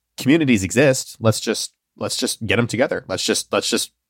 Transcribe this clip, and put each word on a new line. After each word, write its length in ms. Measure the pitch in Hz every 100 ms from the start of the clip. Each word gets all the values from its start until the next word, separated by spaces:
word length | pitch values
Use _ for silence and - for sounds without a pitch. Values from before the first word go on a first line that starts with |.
| _ -
communities 460 | - 165 147 113
exist. 540 | 92 117 143 131 - -
Let's 220 | 110 104
just, 320 | - 104 - _ _ -
let's 180 | 101 -
just 300 | 120 - 107
get 120 | 101
'em 100 | 117
together. 360 | 107 147 90 -
Let's 160 | 92 -
just, 260 | 107 -
let's 180 | 104 -
just 220 | 110 - _